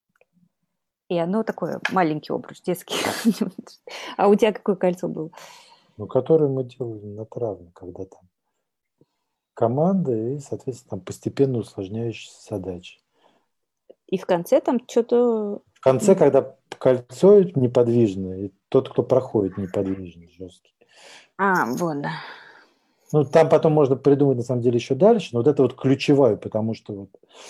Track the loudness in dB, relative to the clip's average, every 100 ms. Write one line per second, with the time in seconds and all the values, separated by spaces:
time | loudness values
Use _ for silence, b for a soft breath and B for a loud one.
0 | _ _ _ _ _ _ _ _ _ _
1 | -6 -4 -2 -4 -4 -6 -8 -8 -4 -2
2 | 0 -2 -6 -8 -8 -14 -8 -8 -6 -6
3 | -4 -2 -2 0 -4 -8 -20 -20 -18 -16
4 | -12 0 4 4 4 0 -4 -2 -2 -2
5 | -8 -8 -10 B B B B B B -16
6 | -2 -2 4 4 4 0 -6 -8 -10 -10
7 | -12 -14 -12 -8 -6 -8 -14 -18 -16 -14
8 | -16 -18 _ _ _ _ _ _ _ _
9 | _ _ _ _ _ -4 -2 0 0 0
10 | -2 -2 -4 -8 -10 -12 -10 -12 -12 -14
11 | -12 -10 -10 0 0 0 -6 -10 -10 -6
12 | -8 -8 -16 -20 -12 -10 -8 -12 -16 _
13 | _ _ _ _ _ _ _ _ _ -20
14 | -8 -8 -2 -4 0 0 0 -4 -2 -2
15 | 0 0 0 -2 -4 -8 _ _ 0 2
16 | 4 4 6 4 0 -14 _ -2 0 0
17 | -2 2 6 6 6 0 0 2 2 4
18 | 2 0 -8 -8 -10 _ _ 0 0 -4
19 | 2 0 2 -2 -2 -4 -6 -4 -4 -6
20 | -10 -18 -20 _ -20 _ _ _ b b
21 | b b b -4 0 0 -2 -4 -6 -6
22 | -8 -10 B B B B B B B _
23 | -2 0 4 4 6 4 4 4 2 2
24 | 2 4 4 2 -2 0 0 0 -2 2
25 | 4 4 0 0 0 2 2 2 0 0
26 | 2 4 4 2 -4 -4 -4 -6 -10 -14
27 | -14 _ B B